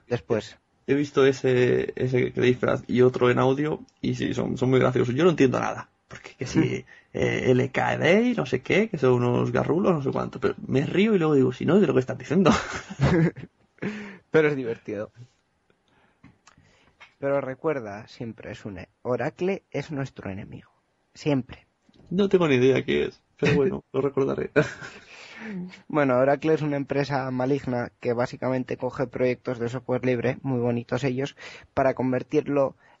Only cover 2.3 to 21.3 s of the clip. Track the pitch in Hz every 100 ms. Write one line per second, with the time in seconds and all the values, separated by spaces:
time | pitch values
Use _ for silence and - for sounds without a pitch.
2.3 | 127 123 123 123 127 - 117 127 127 123
3.3 | 123 127 139 151 - - - 131 127 -
4.3 | - - - 131 127 127 127 120 127 180
5.3 | 139 131 117 110 110 - _ - - -
6.3 | - 123 80 64 64 - - _ - -
7.3 | 117 - 127 127 - 120 123 139 202 247
8.3 | 226 135 127 - 160 220 160 127 123 123
9.3 | 123 123 127 127 156 208 160 135 127 123
10.3 | - - - - 131 - 175 226 196 156
11.3 | 143 127 127 131 196 156 131 127 120 -
12.3 | 170 180 214 - - - - 139 170 160
13.3 | - - _ _ - 202 208 202 190 _
14.3 | 156 151 139 117 113 - 104 110 - 120
15.3 | _ _ _ _ _ _ _ _ _ -
16.3 | _ _ _ _ _ _ _ - - 139
17.3 | 139 131 131 160 139 104 101 127 - 117
18.3 | - 87 110 110 90 - _ 120 120 143
19.3 | - 180 190 _ 139 143 139 135 - 98
20.3 | 95 107 131 - _ _ _ _ - 151